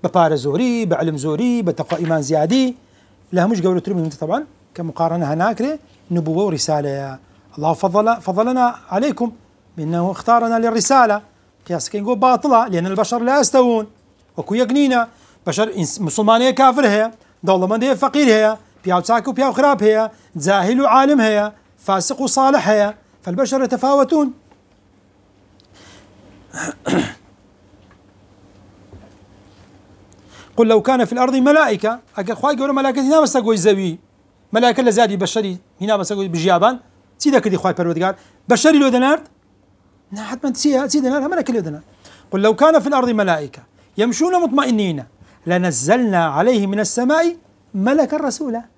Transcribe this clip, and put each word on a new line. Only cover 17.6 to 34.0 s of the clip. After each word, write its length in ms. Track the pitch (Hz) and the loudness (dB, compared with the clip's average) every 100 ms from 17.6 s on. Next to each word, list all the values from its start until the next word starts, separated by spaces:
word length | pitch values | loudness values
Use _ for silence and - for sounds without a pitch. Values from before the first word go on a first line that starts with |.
| 185 226 | 0 -2
هەیە 120 | 254 269 | 0 0
فەقیر 260 | 269 277 277 214 | 0 2 4 4
هەیە، 160 | 214 220 _ _ | 2 0 _ _
پیاو 180 | 185 180 175 | -2 -2 0
چاک 200 | 233 240 | -2 -2
و 40 | |
پیاو 200 | 240 269 | -2 -2
خراپ 280 | 220 285 254 208 | 2 2 4 2
هەیە، 180 | 214 220 - _ 170 | 2 0 -6 _ -6
جاهل 360 | 147 196 185 247 | 0 0 2 0
و 60 | 277 | 4
عالم 260 | 240 269 294 220 | 4 4 2 2
هەیە، 180 | 208 208 - _ _ - | 0 -2 -6 _ _ -4
فاسق 340 | 190 180 269 | -2 -2 -4
و 60 | 262 - | -2 2
صالح 280 | 269 277 190 | 4 2 2
هەیە. 200 | 214 208 214 _ _ | 2 0 -4 _ _
فالبشر 360 | - 175 262 269 | -8 -4 -2 0
يتفاوتون. 680 | 254 247 262 277 269 311 285 - _ _ _ _ _ _ _ _ _ _ _ _ _ _ - - - _ - - - | -2 -2 0 2 2 2 0 -4 _ _ _ _ _ _ _ _ _ _ _ _ _ _ -20 -20 -20 _ -20 -20 -18
<clears throat> 720 | - - - - 90 - - _ _ _ _ _ _ _ _ _ _ _ _ _ - - - - - - - - - - - - - _ - _ - - - - - | -10 -10 -8 -2 -2 -2 -8 _ _ _ _ _ _ _ _ _ _ _ _ _ -20 -20 -20 -20 -20 -20 -20 -20 -20 -20 -20 -20 -20 _ -20 _ -20 -20 -20 -12 0
قل 100 | 226 | 4
لو 140 | 220 | 4
كان 220 | 214 254 | 2 0
في 80 | 220 | 0
الأرض 220 | 240 254 | 0 0
ملائكة، 640 | 262 254 302 285 208 208 240 _ - | 2 4 4 2 0 -4 -6 _ -10
ئەگەر 160 | 190 | -8
خوای 240 | 226 277 285 | -4 -2 -2
گەورە 160 | 269 269 | -2 0
مەلائکەتی 320 | 269 262 269 | 0 0 2
نابەستە 260 | 311 302 262 220 | 4 4 2 0
گۆی 120 | 220 175 | 2 2
زەوی، 320 | 202 190 165 | 2 0 -6